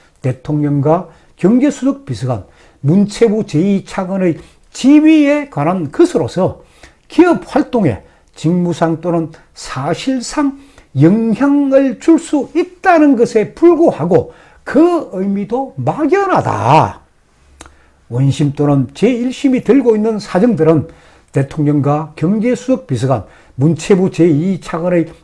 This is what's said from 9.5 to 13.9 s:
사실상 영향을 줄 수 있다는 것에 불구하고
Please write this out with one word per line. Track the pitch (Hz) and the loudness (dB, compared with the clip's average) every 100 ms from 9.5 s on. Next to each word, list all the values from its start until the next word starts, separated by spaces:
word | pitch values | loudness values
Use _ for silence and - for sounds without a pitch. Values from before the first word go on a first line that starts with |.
사실상 | - - 131 147 165 269 262 - 311 277 269 - _ _ 131 | -20 -14 -8 -6 -4 -4 -6 -6 -4 -4 -4 -14 _ _ 2
영향을 | 156 220 226 208 277 285 277 269 269 - | 2 2 0 0 0 2 2 2 0 -2
줄 | - 320 | 0 0
수 | - 294 - 311 | 0 -4 -4 -4
있다는 | 359 - 381 330 294 233 | -6 -4 2 4 4 4
것에 | 226 220 196 | 2 0 -2
불구하고 | - 339 311 330 | 2 4 4 2